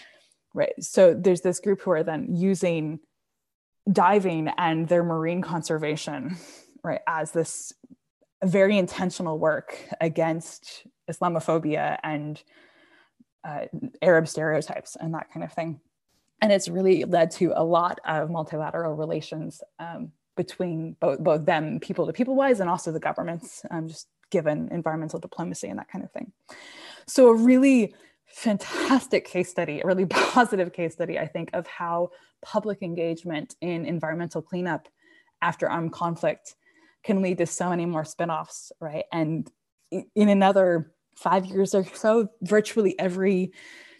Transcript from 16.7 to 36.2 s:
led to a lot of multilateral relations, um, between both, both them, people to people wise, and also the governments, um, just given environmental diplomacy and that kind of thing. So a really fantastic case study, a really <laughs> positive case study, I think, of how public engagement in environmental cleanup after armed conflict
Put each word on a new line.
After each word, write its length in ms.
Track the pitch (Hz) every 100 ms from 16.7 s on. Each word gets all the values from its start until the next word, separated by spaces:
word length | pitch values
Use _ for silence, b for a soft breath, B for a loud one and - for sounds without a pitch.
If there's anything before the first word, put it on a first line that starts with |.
| 175 190 175
led 260 | - 170 165
to 220 | - 175 -
a 80 |
lot 340 | 165 170 175 -
of 240 | - 156 151
multilateral 680 | 165 156 156 151 165 165
relations, 680 | 151 156 160 - 156 160 - - -
um, 340 | 165 165 160 - _ -
between 580 | 175 - 180 160 160 160
both, 180 | - 135
both 260 | 165 156 147
them, 340 | 160 151 156
people 260 | - 185 160
to 60 |
people 240 | 165 247 269
wise, 240 | 269 226
and 80 | 175
also 240 | 180 170
the 80 | 156
governments, 640 | 156 - 170 170 - - -
um, 180 | 165 160
just 180 | 160 - _ -
given 380 | 180 151 151 -
environmental 480 | 170 165 160 156 165
diplomacy 500 | 180 - 180 170 -
and 100 | -
that 100 | -
kind 160 | -
of 80 | -
thing. 200 | - - _ _ B B B B B B
So 220 | - 247
a 60 |
really 600 | 226 240 254 269 254 196 b b b b
fantastic 960 | - 226 202 - - - 262 - 190
case 240 | - 180 180
study, 320 | - 165 147
a 60 | 175
really 180 | 185 185
<laughs> 0 |
positive 680 | - - 254 240 196 175
case 180 | - 165
study, 260 | - 170 151
I 80 | 156
think, 220 | 170 165
of 120 | 175 170
how 440 | - 170 170 175 b b b
public 400 | - 214 208 196
engagement 720 | 180 170 165 165 175 156 160 -
in 240 | 175 170 156
environmental 560 | 170 160 165 170 165
cleanup 460 | - 180 180 151 - _ b b b b
after 300 | 175 - -
armed 220 | 170 165
conflict 640 | - 170 160